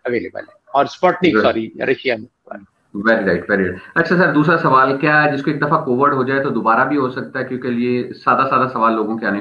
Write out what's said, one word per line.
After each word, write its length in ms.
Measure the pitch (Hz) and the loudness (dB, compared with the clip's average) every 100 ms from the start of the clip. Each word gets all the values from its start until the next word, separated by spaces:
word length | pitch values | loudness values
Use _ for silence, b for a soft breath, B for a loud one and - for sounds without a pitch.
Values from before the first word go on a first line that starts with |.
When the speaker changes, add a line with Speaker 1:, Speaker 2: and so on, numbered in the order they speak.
| 127 | -4
Speaker 1:
अवेलेबल 340 | 120 85 - | -4 -6 -12
है 140 | - _ _ | -16 _ _
और 120 | 139 135 | -2 -2
Sputnik, 440 | - - 247 180 | 0 0 2 2
Speaker 2:
Right. 120 | 107 | 4
Speaker 1:
सॉरी, 300 | 117 113 110 - | 2 0 -4 -6
Russia 360 | 123 131 131 113 | -4 -2 -2 -4
में। 100 | 110 _ - - 98 _ _ 101 | -6 _ -18 -18 -18 _ _ -4
Speaker 2:
Very 220 | 107 110 | 0 2
right, 200 | 98 87 | 2 -2
very 240 | - 101 | 0 0
right. 160 | 90 - B - | 0 -4 B -4
अच्छा 200 | 170 180 | 0 2
सर, 160 | 175 | 2
दूसरा 240 | 147 151 165 | 2 2 2
सवाल, 360 | 160 131 131 | 4 4 2
क्या 340 | 139 156 151 147 | 2 2 2 2
जिसको 240 | 139 147 | 0 -2
एक 60 | 147 | -2
दफा 200 | 147 160 | 0 0
कोविड 360 | 151 123 143 | 0 0 2
हो 120 | 139 | 0
जाए 160 | 127 135 | 0 -2
तो 100 | 139 | -2
दोबारा 340 | 117 107 117 | -2 0 2
भी 120 | 135 147 | 2 0
हो 140 | 127 | -2
सकता 280 | 127 117 135 | -4 -8 -8
है? 60 | |
क्योंकि 420 | 127 127 127 120 123 | -6 -6 -4 -2 0
ये 220 | 123 - | -2 -4
सादा 320 | - - 123 | -4 0 0
सादा 220 | 135 131 127 | 2 0 0
सवाल 260 | 123 113 | 0 0
लोगों 260 | 113 107 113 | 2 -2 -4
के 80 | 110 | -4
आने 140 | 101 | -4